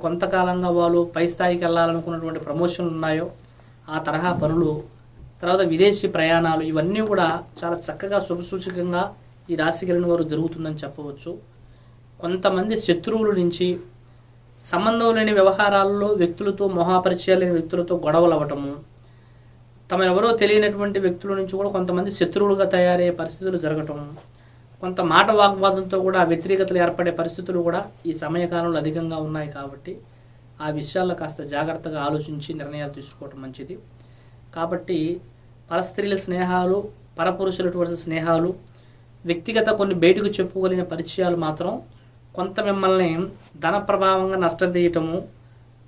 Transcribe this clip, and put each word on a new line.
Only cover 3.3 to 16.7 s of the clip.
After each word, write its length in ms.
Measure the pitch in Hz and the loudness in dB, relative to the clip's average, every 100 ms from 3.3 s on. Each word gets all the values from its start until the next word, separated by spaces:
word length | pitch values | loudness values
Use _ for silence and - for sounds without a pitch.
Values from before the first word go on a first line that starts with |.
| - - - - - - | -10 -20 -20 -20 -20 -8
ఆ 40 | 156 156 | -6 -2
తరహా 240 | 156 180 - | -2 0 0
పనులు, 300 | 151 165 156 151 - - - - - - | 0 2 0 -2 -8 -20 -20 -20 -20 -6
తర్వాత 200 | 175 190 175 | 0 2 2
విదేశీ 340 | 160 202 196 185 165 | 4 4 4 0 0
ప్రయాణాలు, 480 | 160 165 165 160 160 | 2 4 4 0 0
ఇవన్నీ 320 | 156 165 214 214 | 0 0 0 0
కూడా 160 | 190 165 170 - - | 2 2 0 -6 -8
చాలా 180 | 170 170 - | -6 -4 -6
చక్కగా 300 | 151 196 202 190 | -8 -2 -2 -2
శుభసూచకంగా 760 | 175 - 190 185 180 175 175 202 - - - - | -6 -6 -8 -6 -4 -2 -2 -2 -6 -20 -18 -6
ఈ 40 | 160 | 0
రాశి 220 | 156 165 180 | 2 2 0
కలిగిన 180 | 175 175 | 2 2
వారు 100 | 170 156 | 2 0
జరుగుతుందని 500 | 156 165 165 160 151 139 | -2 -2 -4 -8 -6 -10
చెప్పవచ్చు. 460 | - 147 139 165 196 - - - - - - - - | -12 -12 -12 -12 -14 -16 -20 -20 -20 -20 -20 -20 -10
కొంతమంది 520 | 170 185 185 185 214 220 - | -4 0 2 2 0 -2 2
శత్రువుల 440 | 170 - 220 214 190 | 0 0 0 2 2
నుంచి, 260 | 175 170 180 175 - - - - - - - - - | 2 0 -2 -2 -8 -20 -20 -20 -20 -20 -20 -10 -4
సంబంధం 380 | 226 220 233 233 226 | 0 2 2 2 4
లేని 160 | 214 208 | 4 6
వ్యవహారాల్లో 680 | 190 196 202 196 196 202 208 202 | 6 6 4 4 2 2 0 2
వ్యక్తులతో, 420 | 175 - 202 196 196 | 0 0 -4 0 0